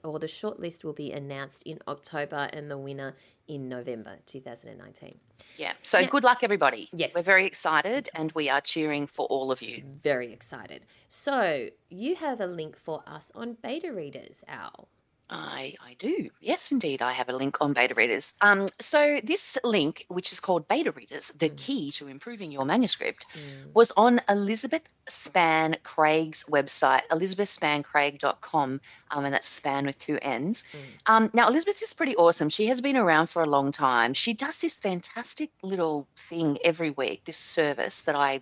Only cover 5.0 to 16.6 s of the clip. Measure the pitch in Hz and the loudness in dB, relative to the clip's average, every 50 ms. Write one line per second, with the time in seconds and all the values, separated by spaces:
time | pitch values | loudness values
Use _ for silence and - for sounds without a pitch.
5 | - - - _ _ _ _ _ - - - - 151 - - - - - - 185 | -20 -20 -20 _ _ _ _ _ -20 -20 -14 -8 -6 -6 -6 -6 -4 2 4 4
6 | 185 170 - 285 226 247 247 247 247 214 208 190 156 135 120 110 95 - - 165 | 4 4 2 4 4 4 4 4 2 0 2 4 2 2 2 0 -8 -12 -6 -6
7 | 160 123 - 175 165 180 196 185 190 190 - - - 175 156 151 - 190 233 277 | -6 -2 -2 -2 4 6 6 6 6 4 -2 -4 -2 2 2 2 2 2 -2 -4
8 | 277 - - 165 156 160 156 160 147 139 131 139 - - - 165 156 151 147 147 | -6 -6 -8 -6 -6 -4 -4 -2 0 2 0 0 0 0 -2 -2 -2 -2 -2 -2
9 | 147 143 - - 135 - - 135 131 131 131 - 120 107 120 113 135 139 135 139 | -4 -6 -6 -6 -4 -2 -2 -2 0 -2 -4 -4 -4 -12 -14 -14 -16 -16 -14 -6
10 | - 151 139 123 123 117 - - - - - 123 101 - - - _ _ _ _ | -2 -2 0 0 -2 -8 -12 -14 -16 -14 -14 -14 -14 -16 -18 -18 _ _ _ _
11 | _ - - - - 285 277 262 214 175 151 135 117 - - _ _ _ 180 180 | _ -16 -14 -8 -4 -2 0 2 2 2 2 0 -2 -6 -10 _ _ _ -14 -8
12 | 220 277 370 - 320 294 262 226 202 180 180 170 156 156 - - - - 160 147 | -4 -4 -4 -2 -2 -6 -4 -4 -4 -6 -6 -8 -10 -10 -12 -14 -10 -8 -8 -8
13 | - - 151 160 - - - - 233 240 233 233 - 220 254 330 339 349 254 190 | -8 -12 -16 -16 -16 -18 -14 -12 -12 -12 -12 -10 -10 -8 -8 -8 -8 -8 -8 -8
14 | 156 143 139 131 - - - - - - 147 120 87 - - - - _ _ _ | -10 -10 -12 -14 -18 -18 -20 -20 -18 -16 -14 -14 -14 -14 -16 -18 -20 _ _ _
15 | _ _ _ _ _ - - 160 156 147 - 135 131 135 - - - 123 123 - | _ _ _ _ _ -14 -12 -12 -10 -10 -10 -10 -10 -12 -12 -16 -20 -20 -16 -8
16 | - 240 349 415 - 117 _ _ - 202 311 370 | -4 -4 -2 -2 -4 -6 _ _ -4 -4 -4 -2